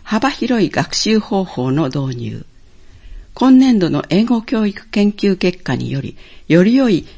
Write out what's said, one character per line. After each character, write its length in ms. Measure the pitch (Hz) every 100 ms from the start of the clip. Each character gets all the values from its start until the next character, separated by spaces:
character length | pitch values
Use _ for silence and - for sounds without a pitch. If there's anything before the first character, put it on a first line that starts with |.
幅 260 | - 214 269
広 340 | - 247 233
い 60 | 170
学 260 | - 160
習 260 | - 208 220
方 240 | - 196
法 280 | 180 - 127
の 140 | 143 139
導 320 | 143 135 120
入。 280 | 113 110 - - - - - - - - -
今 220 | - 262 262
年 220 | 262 214
度 100 | 165
の 160 | 147 -
英 160 | 175
語 180 | 233 233
教 240 | 220 220 208
育 220 | - -
研 240 | 208 208
究 240 | 208 202 185
結 220 | 180 -
果 180 | - 123
に 160 | 123
よ 80 | 139
り、 160 | - - - - -
よ 160 | 165
り 100 | 196
良 160 | 262 247
い 160 | 156 -